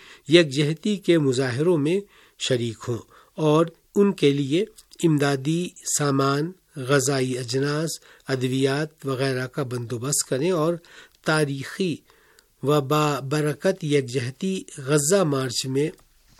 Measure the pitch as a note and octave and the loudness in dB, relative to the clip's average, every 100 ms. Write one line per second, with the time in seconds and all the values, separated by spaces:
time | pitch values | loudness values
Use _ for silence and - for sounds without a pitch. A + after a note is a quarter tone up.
0 | - - - E3 D#3 C3 D3 D#3 - G3+ | -20 -14 4 4 6 2 0 -2 -2 -2
1 | F3+ E3+ C#3 B2 C3 B2 E3 E3 C#3+ F#3+ | 2 2 4 2 0 0 2 2 2 0
2 | G3+ _ _ - - B2+ A#2 G#2+ - A2 | -4 _ _ -8 -2 -2 -2 -6 -6 -8
3 | - - _ - D#3 D3+ E3 - _ - | -8 -20 _ -2 2 4 2 -2 _ 2
4 | G3+ F#3+ D3 C#3+ C#3 D#3+ - - - - | 2 4 2 2 0 -2 -2 -8 -20 -2
5 | F3 D3 C#3+ C#3 C#3 E3 F3+ - - - | 2 2 2 0 -2 -2 -4 -8 -6 -2
6 | D3 C#3 C#3 C#3 E3 F#3 _ C#3+ B2+ C#3+ | 0 2 2 0 -4 -8 _ -10 0 2
7 | B2+ C#3 C3 B2 A#2+ C3 C#3+ D3 D#3+ - | 2 0 -2 -4 -4 -2 -2 -2 -4 -6
8 | - - - C3+ B2+ C3 C3+ C#3 D#3 _ | -14 -16 -6 -2 -2 0 0 0 -4 _
9 | C3+ B2+ C3+ B2+ B2+ - B2+ B2 A#2 A#2+ | -6 -2 -2 -2 -6 -6 -6 -6 -6 -6
10 | B2+ C#3 - C3 E3 F3+ D#3 E3+ - - | -4 -4 -2 -2 0 0 0 -2 -8 -20
11 | - _ - D#3 D3 C#3 C3 - F#3+ C#3 | -20 _ -2 0 0 -4 -8 -4 -4 -4
12 | _ _ _ _ _ _ C3 D3+ C3+ D3+ | _ _ _ _ _ _ 0 0 2 0
13 | D3+ C#3 C3+ D3+ D3+ - F#3+ F#3+ D3+ C#3+ | 0 -2 -2 -2 -2 -2 -2 -2 0 0
14 | B2 B2+ A#2+ - F#3+ F#3+ - - C3 D3+ | 0 -4 -6 -6 -4 -4 -8 -10 0 0
15 | C#3+ G3 E3+ C3+ C3 A2 C3 C3+ D#3 - | 4 2 4 0 -2 -4 -2 0 -2 -4
16 | _ _ _ _ | _ _ _ _